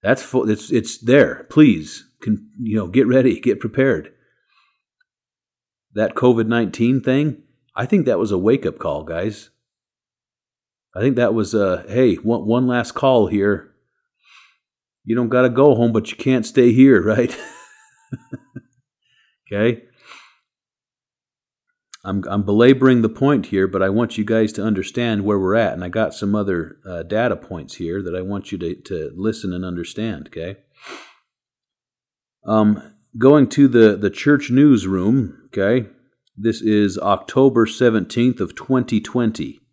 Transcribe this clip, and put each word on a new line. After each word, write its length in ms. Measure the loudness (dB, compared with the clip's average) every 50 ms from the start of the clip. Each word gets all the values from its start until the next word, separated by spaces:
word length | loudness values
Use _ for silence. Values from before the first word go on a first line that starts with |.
| 0
That's 200 | 0 -2 -2 -2
fu-, 260 | -4 -2 -2 0 0
it's, 240 | -2 -4 -4 -4 -2
it's 260 | -2 -2 -4 -12 -10
there. 460 | -2 2 4 4 4 4 0 -10 -16 _
Please, 540 | 2 4 4 4 4 0 -4 -14 -18 -20 -20 _ _ _ -4
con-, 260 | -4 -4 -4 -4 -14 _ -10
you 160 | -8 -4 -4
know, 100 | -4 -4
get 200 | -2 0 2 2
ready, 320 | 4 4 2 2 2 0 0
get 200 | 0 -2 -2 -2
prepared." 520 | -4 -8 -2 -2 0 0 0 -2 -4 -12 _ _ _ _ _ _ _ _ _ _ _ _ _ _ _ _ _ _ _ _ _ _ _ _ _ _ _ _ _ _ _ _ _ _ _ _ _
That 200 | -4 -4 -4 -4
covid 340 | 0 2 2 2 2 0 0
nineteen 520 | 0 -2 -2 -4 -4 -2 0 0 0 0
thing, 420 | 0 -2 -2 0 0 -2 -4 -6 _ _ _ _ _ _ _
I 120 | -8 -4
think 180 | 0 0 0 2
that 120 | 2 0 0
was 120 | 0 -2
a 80 | -2 0
wake-up 400 | 2 2 0 2 0 -6 -8 -6
call, 260 | -8 -6 -6 -6 -8
guys. 460 | -8 -8 -6 -6 -8 -8 -10 -18 _ _ _ _ _ _ _ _ _ _ _ _ _ _ _ _ _ _ _ _ _ _ _ _ _ _ _ _ _ _
I 60 | -2
think 160 | -2 0 0
that 160 | 0 0 0 0
was 220 | 0 -2 -2 0
a, 320 | 0 0 0 -2 -4 -6 -6
"Hey, 280 | -2 2 2 2 2
one, 300 | 0 -2 -2 -2 -2 0
one 200 | -2 0 0 0
last 260 | 0 0 -2 -4 -4 -6
call 360 | -2 0 2 4 4 2 2
here. 420 | 0 0 0 0 0 -2 -4 -14 _ _ _ _ _ _ _ _ _ _ _ _ _ -20 _ _ _ _ _ _ _ _ _ _ _ _ _
You 120 | -4 -2
don't 140 | -2 -2 0
gotta 180 | 0 2 2 2
go 260 | 2 4 4 4 4
home, 180 | 4 2 0 0
but 180 | 0 -4 -4
you 60 | -12 _
can't 260 | -2 0 0 0 -2
stay 280 | -2 2 4 4 6 6
here," 300 | 8 8 8 8 6 4
<laughs> 120 | 0 0
right? 180 | 0 0 -2 -4 -8 -16
<laughs> 40 | -18 -20 -20 -20 -20 -20 _ _ _ _ _ _ _ -18 -18 _ _ -20 -20 _ _ _ -20 _ _ _ _ _ _ _ _ _ _ _ _ _ _ _ _ _ _ -4
Okay? 300 | -2 0 0 -2 -2 -8 _ _ _ _ _ -20 -20 -20 _ _ _ _ _ _ _ _ _ _ _ _ _ _ _ _ _ _ _ _ _ _ _ _ _ _ _ _ _ _ _ _ _ -20 -18 _
I'm, 200 | -8 -8 -6 -6
I'm 160 | -6 -6 -4 -2
belaboring 600 | 0 2 4 6 6 6 6 6 4 4 4 2
the 80 | 0
point 360 | -2 0 0 2 2 0 -2
here, 220 | -2 -2 -2 -2 0
but 140 | 0 -2 -2
I 80 | 0
want 260 | 0 -2 -2 -2 -4
you 80 | -6 -4
guys 260 | -2 0 0 0 -2 -4
to 100 | -6 -4
understand 640 | -4 -4 -4 -4 -8 -6 -6 -4 -2 -2 -2 -2
where 120 | -2 -2 0
we're 180 | 0 0 0
at, 180 | 0 0 0 -2
and 100 | -6 -10
I 40 | -8
got 240 | -4 -4 -4 -4 -4
some 200 | -6 -4 -2 -2
other, 440 | -2 -2 -2 -4 -4 -4 -8 -12 _ _ -14
uh, 140 | -12 -12 -10
data 340 | -6 -4 -2 -2 -2 -2
points 380 | -4 -8 -14 -14 -14 -14 -16 -14
here 280 | -10 -10 -8 -8 -8 -8
that 140 | -8 -8
I 60 | -8 -8
want 280 | -6 -8 -8 -8 -10
you 60 | -10
to, 180 | -8 -8 -8 -8
to 360 | -10 -12 -12 -10 -10 -10 -10 -10
listen 380 | -6 -6 -6 -6 -6 -8 -8 -8
and 100 | -8 -8
understand, 680 | -8 -8 -10 -10 -12 -10 -10 -8 -8 -8 -10 -14 -16
okay? 280 | -14 -12 -12 -12 -12 -14 _ _ _ _ -20 -20 -20 -20 -20 -20 _ _ _ _ _ _ _ _ _ _ _ _ _ _ _ _ _ _ _ _ _ _ _ _ _ _ _
Um, 480 | -2 0 2 2 2 2 0 -4 -20 _ _ _ _ _ 2
going 280 | 6 6 6 6 4 2
to 180 | 4 4 4 4
the, 280 | 6 6 6 6 6
the 120 | 2 -2 -4
church 420 | -4 -2 0 2 2 2 0 0
newsroom, 1000 | 2 4 6 6 6 4 2 0 -2 0 0 2 2 0 0 -2 -6 -14 _ _ -4
okay? 360 | -2 0 0 0 0 -2 -6 _ _ _ _ _ _ _ _ _
This 280 | -4 -4 -4 -4 -2 -2
is 340 | 0 2 2 2 0 -2
October 720 | -4 -2 -2 -2 -2 -4 -6 0 2 2 4 4 4 0
seventeenth 720 | 0 0 0 0 2 2 0 -2 -4 -2 0 0 0 0 -2
of 140 | -6 -8 -8
twenty 480 | -14 -6 -2 -2 -2 -2 0 -2 -4 -4
twenty. 580 | -2 -4 -2 -2 -2 -2 -4 -10 -12 -12 _ _ _